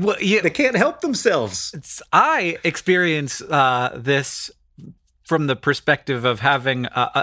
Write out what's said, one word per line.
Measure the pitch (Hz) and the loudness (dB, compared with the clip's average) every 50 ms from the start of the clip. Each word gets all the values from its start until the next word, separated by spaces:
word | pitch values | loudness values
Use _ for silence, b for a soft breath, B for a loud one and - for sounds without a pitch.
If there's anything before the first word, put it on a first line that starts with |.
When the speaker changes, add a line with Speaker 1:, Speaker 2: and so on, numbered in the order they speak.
Speaker 1:
Well, | 180 202 - - | 0 0 -2 0
yeah. | - 185 208 214 | 0 2 2 2
Speaker 2:
They | 175 170 | 2 0
can't | - - 285 254 247 | 0 2 0 2 2
help | 185 233 302 - - | 2 2 0 0 -2
themselves. | - 294 247 - - 214 180 143 113 101 92 - - - - | -4 -4 -4 0 0 0 2 2 0 -2 -6 -8 -10 -10 -12
Speaker 1:
It's, | 151 - - - - - - - | -14 -14 -12 -12 -14 -6 2 4
I | 175 240 302 320 277 190 170 165 - - | 4 4 4 2 0 0 -2 -4 -2 -4
experience, | 170 160 - - - 180 180 180 170 156 151 143 127 - - | -4 -4 -2 0 2 2 2 2 2 0 -2 -2 -6 -8 -10
uh, | - - 156 143 135 131 127 123 123 123 - | -6 0 2 4 4 4 4 2 0 -2 -4
this | 131 117 131 139 135 135 - - - - - - _ _ _ _ - - - - _ _ _ _ _ _ - | -4 -2 0 0 0 0 -4 -8 -10 -12 -12 -14 _ _ _ _ -20 -20 -20 -20 _ _ _ _ _ _ -2
from | 165 160 151 | 0 0 0
the | 139 131 | 0 -2
perspective | - - 147 139 - - - 143 - - - 135 120 117 | -2 0 -2 -2 0 0 0 0 0 0 -4 -4 -2 0
of | 127 120 104 | 0 -2 2
having | 120 139 143 135 120 135 131 127 123 | 2 2 2 2 0 -2 -2 -2 -4
a, | - - 123 123 - - | -4 -2 -2 -2 0 0
a, | 139 | -2